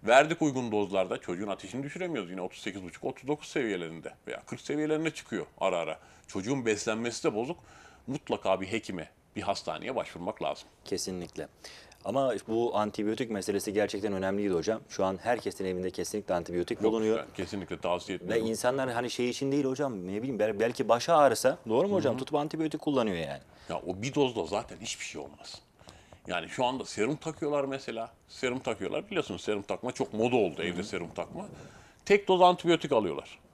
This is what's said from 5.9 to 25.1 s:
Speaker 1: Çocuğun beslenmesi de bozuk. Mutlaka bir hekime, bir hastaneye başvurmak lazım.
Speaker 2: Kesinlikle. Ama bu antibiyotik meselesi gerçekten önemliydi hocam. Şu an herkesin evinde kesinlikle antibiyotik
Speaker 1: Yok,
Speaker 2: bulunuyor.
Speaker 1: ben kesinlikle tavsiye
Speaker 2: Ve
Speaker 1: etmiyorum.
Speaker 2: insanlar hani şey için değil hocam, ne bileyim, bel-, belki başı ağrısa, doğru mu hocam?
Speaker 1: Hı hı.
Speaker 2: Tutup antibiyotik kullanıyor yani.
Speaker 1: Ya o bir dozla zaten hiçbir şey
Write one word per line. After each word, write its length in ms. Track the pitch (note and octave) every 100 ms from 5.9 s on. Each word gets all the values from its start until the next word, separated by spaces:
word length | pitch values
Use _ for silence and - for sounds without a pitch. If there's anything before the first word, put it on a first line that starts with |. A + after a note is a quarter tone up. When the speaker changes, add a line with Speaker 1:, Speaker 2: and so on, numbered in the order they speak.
| D#2 - - -
Speaker 1:
Çocuğun 400 | G2+ F#2+ C#3 A#2
beslenmesi 580 | G#2 - A2 A#2+ A2+
de 100 | E3
bozuk. 240 | G#2 B2 F3 - - - - -
Mutlaka 540 | C3+ - G#2+ G2+ F#2+
bir 60 | F#2+
hekime, 440 | A2 - F#2 D#2 _ _ -
bir 60 |
hastaneye 540 | G2+ G2 - D#2+ F2+ B2
başvurmak 460 | E2+ E2+ F2 -
lazım. 260 | D#2 C#2 - _
Speaker 2:
Kesinlikle. 640 | - F#2 - F#2 F2 - D2+ - - - - -
Ama 300 | G2 A#2+ C3+ G#2 -
bu 280 | A2+ A#2+ G2+
antibiyotik 540 | G#2 - G#2 A2 A#2+
meselesi 420 | G#2+ F#2 G2 G#2+
gerçekten 400 | G2+ G2+ G#2 G#2
önemliydi 420 | G2 F#2+ G2+ G2+
hocam. 260 | F2+ D#2+ A2 -
Şu 160 | -
an 140 | F#2+ F#2+
herkesin 420 | A2+ A#2+ G2+ -
evinde 260 | F#2+ F#2 F2+
kesinlikle 440 | - F2+ G#2+ -
antibiyotik 480 | F2+ E2+ F2 F2 -
Speaker 1:
Yok, 100 | G#2+
Speaker 2:
bulunuyor. 260 | A2 A2 A2
Speaker 1:
ben 80 | C2+ -
kesinlikle 420 | F#2 G2+ F2 E2+
tavsiye 400 | F2+ F2+ - F#2
Speaker 2:
Ve 40 |
Speaker 1:
etmiyorum. 240 | F2 A2+ A2+
Speaker 2:
insanlar 440 | A2 B2 C3+ C3
hani 200 | A#2+ B2
şey 180 | - B2
için 240 | A#2+ C#3
değil 120 | C#3+
hocam, 420 | C3+ C3 C#3+ G#2+ F2+
ne 100 | G2+
bileyim, 160 | B2+ A2+
bel-, 220 | G#2+ G2+
belki 280 | A2+ A#2 A#2+
başı 260 | A#2 -
ağrısa, 440 | E3 C#3+ - C3 D#3+ -
doğru 200 | A2+ F#3+
mu 60 |
hocam? 180 | G3 C#3
Speaker 1:
Hı 40 | B2+
hı. 20 |
Speaker 2:
Tutup 160 | C3+
antibiyotik 460 | D3 D3+ D#3 D#3+ D3+
kullanıyor 360 | - C3+ A2 F2
yani. 240 | D2 C#2 - - -
Speaker 1:
Ya 120 | E2 E2+
o 160 | F#2
bir 120 | A#2+
dozla 320 | C#3 C3+ A2 D#2+
zaten 300 | G2+ - G2+
hiçbir 240 | A2 -
şey 160 | -